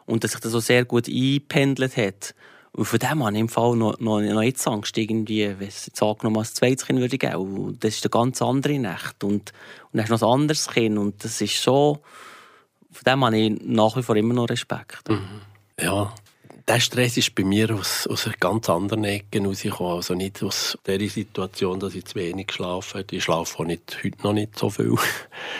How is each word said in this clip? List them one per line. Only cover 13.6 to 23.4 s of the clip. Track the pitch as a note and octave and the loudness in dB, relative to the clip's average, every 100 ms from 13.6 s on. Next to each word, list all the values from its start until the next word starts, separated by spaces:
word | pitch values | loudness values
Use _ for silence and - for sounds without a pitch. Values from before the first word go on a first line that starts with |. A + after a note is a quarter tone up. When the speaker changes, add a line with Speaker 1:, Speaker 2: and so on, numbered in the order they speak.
Speaker 1:
nach | - A#2 A2 C3 | 0 4 4 2
wie | |
vor | B2 A2 | 2 2
immer | A2 | 4
noch | B2 A#2 | 2 0
Respekt. | A#2+ - - - - - | -2 -4 -8 -10 -14 -4
Speaker 2:
Mhm. | G#2 G2 G#2 G2+ - _ - | -2 -4 -12 -18 -20 _ -6
Ja, | E2+ F#2+ G#2 - - _ - - - | -2 -2 -2 -6 -20 _ -20 -8 0
der | A#2 | 2
Stress | - B2 B2 A#2+ | 2 2 2 2
ist | - | 0
bei | - | 2
mir | F#2+ G2+ A2 | 2 4 2
aus, | G#2+ F2+ - - | 0 -2 -4 -2
aus | - - | -2 -4
einer | - | -2
ganz | F2+ A2 - | 0 0 2
anderen | E2+ G2 A2 | 2 2 0
Ecke | G#2 G2+ - A2 | 0 -2 -2 0
rausgekommen. | G2 F#2+ G#2+ - F2+ F2 | 0 -2 -4 -2 -2 -2
Also | - | -2
nicht | F2+ G2 - | -2 -4 -4
aus | G2+ - - - - | -4 -2 -4 -4 -2
der | G2 G#2 | -2 -2
Situation, | A2+ G2+ - F#2+ - F#2+ F#2 | -4 -6 -6 -6 -2 -2 -2
dass | G2 | -4
ich | F2+ | -8
zu | F2+ A2 | -8 -6
wenig | F2 F#2 G2 | -4 -6 -6
geschlafen | - F#2 F2+ F#2+ G2 | -6 -4 -6 -6 -10
habe. | F#2+ F#2+ | -8 -4
Ich | |
schlafe | - E2 | 0 0